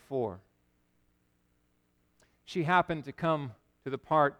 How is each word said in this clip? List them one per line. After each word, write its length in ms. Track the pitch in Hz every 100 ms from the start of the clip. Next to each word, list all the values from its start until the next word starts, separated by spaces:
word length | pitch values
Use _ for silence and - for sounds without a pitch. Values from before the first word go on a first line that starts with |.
| -
for? 320 | 135 110 92 _ _ _ _ _ _ _ _ _ _ _ _ _ _ _ _ _ _ _ _ -
She 180 | 185
happened 400 | 156 180 165 160 139
to 60 |
come 400 | - 170 156 135 - _ _
to 60 | -
the 80 | 131
part 400 | - 156 143 -